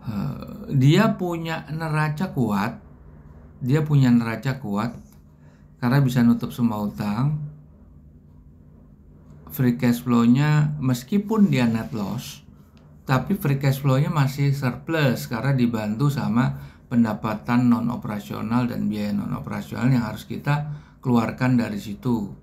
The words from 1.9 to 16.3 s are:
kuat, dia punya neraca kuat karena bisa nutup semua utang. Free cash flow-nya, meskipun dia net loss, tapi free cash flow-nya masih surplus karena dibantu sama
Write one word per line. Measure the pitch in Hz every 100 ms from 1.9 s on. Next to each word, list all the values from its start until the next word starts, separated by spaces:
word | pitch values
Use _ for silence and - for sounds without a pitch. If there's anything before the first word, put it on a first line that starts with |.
| 151 156 151 185
kuat, | - 113 101 107 - - - - - - - - -
dia | 123 143 151
punya | 147 131
neraca | 120 117 113 139 127
kuat | 107 101 117 - - - - - - - - -
karena | 123 135
bisa | 135 117 117
nutup | 117 -
semua | - 117 107
utang. | 104 - 107 104 139 151 - - - - - - - - - - - - - - - - - - - - -
Free | - 127 120
cash | 123 117
flow-nya, | - 120 117 131 151 151 151 -
meskipun | 131 123 - 202 202 220 196
dia | 135 120
net | 113 110
loss, | 117 98 107 - - - - - - - - -
tapi | 131 - 196
free | 151 139
cash | 139 127
flow-nya | 139 131 165
masih | 160 131 - 143 135
surplus | 127 113 - 165 139 110 -
karena | 117 127
dibantu | 135 117 113 107 110 143
sama | 131 104